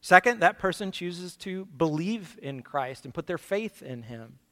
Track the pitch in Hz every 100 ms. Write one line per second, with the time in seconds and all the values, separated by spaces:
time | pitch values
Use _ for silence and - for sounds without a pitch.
0 | - 185 240 240 175 214 190 175 196 -
1 | 175 175 180 - 196 185 190 135 160 151
2 | 175 226 170 - 139 139 - 143 127 131
3 | 139 123 160 170 - 196 220 - 139 123
4 | 113 117 113 - _